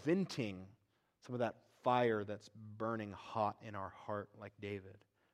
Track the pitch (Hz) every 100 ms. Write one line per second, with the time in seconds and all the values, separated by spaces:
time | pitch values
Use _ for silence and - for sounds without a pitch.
0 | 143 185 185 - 107 92 95 - _ _
1 | _ _ - 123 113 - _ _ 127 123
2 | 123 107 101 101 - 110 107 107 113 113
3 | 104 95 - 113 104 - 113 101 95 -
4 | - 104 - 110 101 - 101 101 95 98
5 | _ _ _